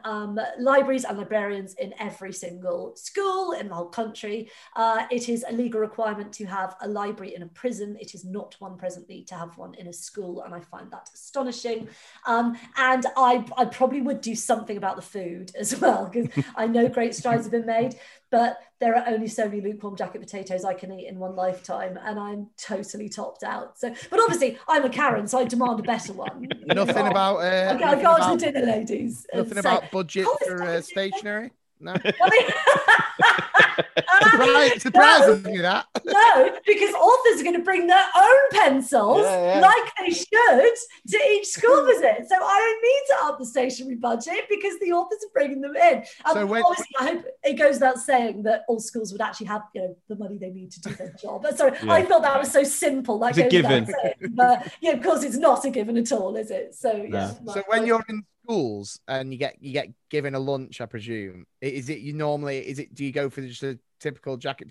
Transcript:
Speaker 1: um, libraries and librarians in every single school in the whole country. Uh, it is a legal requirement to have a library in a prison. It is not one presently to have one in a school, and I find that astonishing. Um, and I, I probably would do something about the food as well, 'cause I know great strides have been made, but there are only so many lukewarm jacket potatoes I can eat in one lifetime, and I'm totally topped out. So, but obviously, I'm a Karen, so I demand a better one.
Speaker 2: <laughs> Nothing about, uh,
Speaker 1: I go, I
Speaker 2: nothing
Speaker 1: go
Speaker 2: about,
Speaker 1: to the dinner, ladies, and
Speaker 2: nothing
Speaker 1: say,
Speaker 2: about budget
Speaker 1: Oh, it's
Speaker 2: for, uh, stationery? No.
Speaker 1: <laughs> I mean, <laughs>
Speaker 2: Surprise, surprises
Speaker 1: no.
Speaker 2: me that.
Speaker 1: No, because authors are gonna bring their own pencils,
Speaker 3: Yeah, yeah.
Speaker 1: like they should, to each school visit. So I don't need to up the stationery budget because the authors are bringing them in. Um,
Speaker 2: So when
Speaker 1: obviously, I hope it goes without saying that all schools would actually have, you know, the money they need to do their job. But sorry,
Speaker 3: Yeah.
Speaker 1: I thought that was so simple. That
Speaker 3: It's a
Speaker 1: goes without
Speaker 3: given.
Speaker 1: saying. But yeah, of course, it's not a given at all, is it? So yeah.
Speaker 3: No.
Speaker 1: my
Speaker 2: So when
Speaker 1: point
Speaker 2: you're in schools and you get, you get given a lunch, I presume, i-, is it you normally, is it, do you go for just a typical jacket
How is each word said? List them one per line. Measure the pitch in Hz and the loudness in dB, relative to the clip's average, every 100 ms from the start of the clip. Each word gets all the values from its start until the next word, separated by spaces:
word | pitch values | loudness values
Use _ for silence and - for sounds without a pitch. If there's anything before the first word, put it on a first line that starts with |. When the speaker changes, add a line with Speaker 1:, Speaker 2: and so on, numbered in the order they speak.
Speaker 1:
um, | 220 208 208 208 - - | -10 -8 -8 -6 -8 -2
libraries | 247 269 269 262 | 2 2 2 -2
and | 214 202 | -4 -8
librarians | 202 214 202 202 190 | -4 -4 -4 -8 -10
in | - 185 - | -12 -12 -10
every | 208 - 190 | -12 -12 -14
single | 180 180 180 180 175 - | -14 -14 -10 -8 -8 -10
school | - - - 392 381 370 | -16 -10 -4 -2 -2 -4
in | - 202 | -6 -8
the | |
whole | 170 175 | -10 -10
country. | - 220 - 208 220 220 - - - | -8 -8 -8 -10 -10 -12 -20 -12 -2
Uh, | 226 226 240 | 0 0 -2
it | 247 240 | -6 -4
is | 226 - | -6 -6
a | |
legal | 233 240 220 | -4 -4 -2
requirement | 214 - 220 208 208 | -4 -4 -6 -6 -12
to | - | -14
have | 202 190 190 - | -10 -8 -8 -10
a | 202 | -10
library | 208 208 208 190 | -8 -8 -10 -14
in | 180 | -16
a | 175 | -18
prison. | _ 254 196 208 208 | _ -8 -8 -12 -14
It | 214 | -18
is | 190 | -18
not | 185 196 - - | -14 -12 -14 -18
one | 190 180 | -20 -12
presently | 185 175 - 180 | -12 -12 -18 -20
to | - | -18
have | 175 170 170 | -16 -16 -16
one | - | -20
in | - 175 | -18 -20
a | |
school, | 170 - 208 185 - | -18 -18 -14 -12 -12
and | 185 | -14
I | 175 | -18
find | 170 - 147 | -18 -20 -20
that | - - | -20 -20
astonishing. | - - 277 254 240 240 226 214 - - - - | -20 -12 -8 -8 -8 -8 -8 -12 -20 -20 -12 -2
Um, | 233 240 233 - - | 0 -2 -4 -10 -2
and | 254 262 247 262 | 2 2 0 2
I, | 247 247 - - | 4 2 -2 -2
I | |
probably | 240 - 254 277 | -2 0 0 0
would | 254 - | -4 -4
do | 226 233 | -8 -8
something | - 220 214 202 | -2 -2 -4 -6
about | 190 190 | -6 -8
the | |
food | - 202 180 180 185 - | -12 -12 -10 -12 -14 -10
as | 208 254 | -6 0
well, | 320 208 180 | 2 2 -2
'cause | 233 233 - - | -6 -4 -4 -6
I | - 226 | -4 0
know | 233 240 | 2 2
great | 233 233 - | 0 -4 -4
strides | 247 233 | -2 -2
have | 214 | -2
been | 233 226 | -4 -2
made, | 226 254 - - _ - | -2 -2 -6 -20 _ -2
but | 233 233 - _ - | 0 0 -2 _ -4
there | 240 233 | 0 2
are | 233 | 0
only | 220 220 | -4 -4
so | - 214 | -4 -4
many | 208 | -4
lukewarm | 196 208 208 190 | -8 -10 -12 -10
jacket | 180 220 | -12 -12
potatoes | - 202 185 185 | -14 -14 -8 -6
I | 190 | -6
can | 185 185 | -8 -10
eat | 190 - | -16 -16
in | 185 | -12
one | 185 185 | -10 -4
lifetime, | 185 185 - 175 190 185 | -4 -4 -8 -8 -8 -10
and | 214 208 | -10 -8
I'm | 202 208 208 - | -8 -10 -14 -16
totally | - 196 208 208 214 | -10 -10 -10 -12 -12
topped | 214 185 - | -12 -12 -10
out. | - - - - | -10 -10 -12 -10
So, | 247 233 - | -10 -10 -2
but | 403 | 2
obviously, | 453 339 262 233 - | 2 2 -2 -2 0
I'm | 302 | 0
a | 262 | 0
Karen, | - 190 214 208 | 0 0 0 -2
so | 254 | -2
I | |
demand | 247 247 247 214 | 0 0 -2 -2
a | |
better | 226 233 - | -4 -4 -6
one. | 185 190 - 254 - | -12 -12 -12 -10 -8
Speaker 2:
<laughs> | - | -2
Nothing | 180 - 226 208 | 0 2 0 2
about, | 196 190 196 | 2 2 2
uh, | 175 185 190 | 0 0 0
Speaker 1:
I | - | 0
go, | |
I | 311 | 0
Speaker 2:
nothing | 277 | 2
Speaker 1:
go | 339 | 6
Speaker 2:
about, | 330 359 349 | 6 4 0
Speaker 1:
to | 311 | -2
the | |
dinner, | 277 240 | -2 -2
ladies, | 214 - 208 233 226 - | -2 -4 -6 -6 -10 -8
and | 190 | -6
Speaker 2:
nothing | 226 | -4
Speaker 1:
say, | 202 | -2
Speaker 2:
about | 190 180 - | 0 0 -2
budget | 190 170 190 190 | -8 -6 -4 -2
Speaker 1:
Oh, | 587 | -2
it's | 330 | -4
Speaker 2:
for, | 180 | -4
uh, | 175 170 | -4 -4
stationery? | 170 190 196 196 208 208 247 _ _ _ | -6 -6 -6 -6 -8 -8 -10 _ _ _
No. | 160 | -8
Speaker 1:
<laughs> | 185 208 - | -4 -2 2
I | 381 | 4
mean, | 453 - | 4 2
<laughs> | - - 571 - 640 - - 427 - - - - - - - - 381 427 | 0 2 2 4 4 2 2 2 2 2 4 4 2 -4 -2 4 6 6
Speaker 2:
Surprise, | 440 254 285 277 220 | 6 6 4 4 2
surprises | 254 240 294 311 277 214 | 2 6 8 8 8 6
Speaker 1:
no. | 190 | 0
Speaker 2:
me | 190 | -2
that. | 175 196 - - | -2 -2 -4 -8
Speaker 1:
No, | - 403 466 302 - - - | 0 6 8 8 4 2 2
because | 403 403 | 2 2
authors | - 339 508 480 294 | 4 6 8 6 2
are | |
gonna | 320 349 | 0 -2
bring | 349 359 339 | 0 0 6
their | 370 381 359 | 6 6 6
own | 415 539 554 | 8 8 6
pencils, | - 330 269 - 269 208 349 | 4 4 4 2 2 4 4
Speaker 3:
Yeah, | - 185 175 | 4 2 2
yeah. | 196 | 6
Speaker 1:
like | 381 480 466 - | 8 6 2 -4
they | 370 | -4
should, | 339 - 440 466 247 466 466 - - - | -4 2 4 6 8 6 4 -8 -18 -4
to | 427 571 | 0 2
each | 415 403 | 2 0
school | - 453 523 508 | 2 4 6 6
visit. | 453 247 220 240 | 4 4 0 0
So | 370 | 0
I | 370 403 | 2 2
don't | 453 440 | 2 2
need | 466 554 539 | 2 2 2
to | - 302 | 0 0
up | 285 | -4
the | 240 | -6
stationery | 277 254 254 262 240 | -2 -2 -4 -10 -6
budget | 240 233 311 392 - | -4 -4 -6 -8 -4
because | 403 403 349 | -4 -4 -4
the | 370 | -2
authors | 349 359 415 | 0 -2 -8
are | 415 | -4
bringing | - 277 269 | -2 -2 -4
them | 277 311 | -4 4
in. | 339 240 - - 302 | 4 4 -4 -6 -2
Um, | |
Speaker 2:
So | 208 202 | 0 0
when | 220 | 0
Speaker 1:
obviously, | 233 254 - 262 | -2 -4 -6 -4
I | 262 | -4
hope | 349 - - | -4 -8 -6
it | 277 | -4
goes | 285 294 269 | 2 2 4
without | 262 247 | 0 0
saying | - 254 233 190 | 0 0 0 -4
that | 214 214 - | -2 -2 -2
all | 220 | -6
schools | - 240 208 | -6 -10 -10
would | 196 | -8
actually | 214 - 202 | -8 -8 -8
have, | 214 214 | -8 -10
you | - | -10
know, | 185 180 - | -10 -10 -16
the | 208 | -12
money | 202 202 | -12 -12
they | 185 | -14
need | 185 185 | -14 -18
to | 175 | -16
do | 180 | -14
their | - 180 - | -14 -14 -14
job. | - - | -12 -6
But | 605 - | -4 2
sorry, | 277 262 | 2 2
Speaker 3:
Yeah. | - | 2
Speaker 1:
I | 339 | 4
thought | 359 339 | 6 4
that | 294 269 | 4 0
was | 285 | 2
so | 285 | 2
simple. | 277 - 311 269 254 214 | 2 0 -2 -2 -4 -2
That | 233 | 0
Speaker 3:
It's | 160 | 2
a | |
Speaker 1:
goes | 247 | 4
without | 175 147 | 4 4
Speaker 3:
given. | 131 113 | 2 0
Speaker 1:
saying. | - - - - | -4 -4 -6 -6
But | 240 247 240 - - | 2 4 4 -2 -6
yeah, | 330 | -2
of | 277 | 0
course, | 349 311 | 0 0
it's | 277 240 | -2 2
not | 320 254 | 4 4
a | 277 | 0
given | 254 214 233 | -4 -2 -2
at | 233 | -2
all, | 269 185 220 | -2 -4 -6
is | 220 | -8
it? | 190 - | -8 -10
So | - 247 | -6 -4
yeah. | 214 208 | -4 -4
Speaker 3:
No. | - 196 - | -6 -6 -8
Speaker 1:
my | 226 | -10
Speaker 2:
So | 202 196 | -8 -2
when | 226 | 0
Speaker 1:
point | 233 | 2
Speaker 2:
you're | 226 220 | 0 -2
in | 214 - _ | -12 -14 _
schools | 240 220 127 104 98 - - | -6 -4 -4 -6 -12 -16 -8
and | 131 131 | -8 -8
you | 127 | -6
get, | 135 - | -8 -8
you | 139 | -8
get | 135 98 - - | -8 -8 -14 -6
given | 151 143 | -4 -4
a | 135 | -4
lunch, | 135 135 131 - | -4 -6 -8 -14
I | 117 | -12
presume, | 113 107 113 98 90 - - | -12 -10 -10 -10 -16 -20 -12
i-, | 135 | -10
is | 135 127 | -8 -10
it | 147 | -12
you | 139 | -10
normally, | 151 151 147 143 135 | -6 -4 -4 -6 -8
is | - 139 | -10 -12
it, | - | -14
do | 120 | -10
you | 139 | -8
go | 139 139 | -4 -6
for | 139 | -8
just | 131 120 | -14 -10
a | 139 127 _ _ | -12 -12 _ _
typical | 151 127 143 131 | -12 -10 -12 -10
jacket | 139 135 - | -10 -12 -16